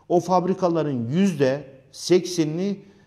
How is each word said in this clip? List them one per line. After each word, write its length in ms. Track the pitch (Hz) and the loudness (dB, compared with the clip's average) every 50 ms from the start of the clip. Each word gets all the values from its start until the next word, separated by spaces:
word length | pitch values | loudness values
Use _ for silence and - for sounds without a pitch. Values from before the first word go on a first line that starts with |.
| _ - | _ 0
o 100 | 170 180 | 0 0
fabrikaların 880 | 165 180 185 180 175 180 185 - 190 175 170 160 151 147 139 123 117 | 2 2 0 0 2 0 0 0 0 0 0 0 -2 -2 -2 -4 -4
yüzde 600 | 117 143 180 196 196 165 139 135 131 135 147 143 - - - _ _ | -2 0 2 2 2 2 2 2 2 2 -2 -6 -12 -20 -20 _ _
seksenini 880 | - - - - 175 185 175 - - 170 160 151 151 170 190 202 196 202 - - - _ _ | -18 -12 0 2 2 2 2 0 -2 -2 -2 -2 -2 -2 -4 -4 -4 -6 -10 -18 -20 _ _